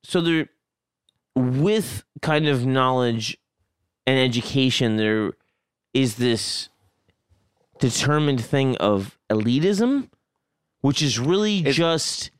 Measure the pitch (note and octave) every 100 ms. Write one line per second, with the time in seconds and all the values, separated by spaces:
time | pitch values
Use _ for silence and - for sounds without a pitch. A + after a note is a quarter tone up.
0 | - F3+ E3+ D#3+ - _ _ _ _ _
1 | _ _ _ C3 B2+ C3 E3+ G#3+ - G2
2 | _ - - D3+ D3+ C3+ B2+ C3 B2+ B2+
3 | B2 A2+ A2 - _ _ _ _ _ _
4 | - C3+ C3 A#2 - C#3 C3 - A#2+ A2
5 | G#2+ A2 G#2 - _ _ _ _ _ C3+
6 | C3 A2 B2 A#2 - - - _ _ _
7 | _ _ _ _ _ _ _ - C3 -
8 | C#3+ D3+ D3+ C3 A2+ C#3 C3+ B2 F#2+ G2+
9 | G2 _ _ G#2+ G#2+ C3 F3+ G3+ A#3+ C#4
10 | - _ _ _ _ _ _ _ C#3 C#3
11 | D3 A2 C3 F#3 G#3+ G3+ C#3+ C#3 E3+ E3
12 | - - -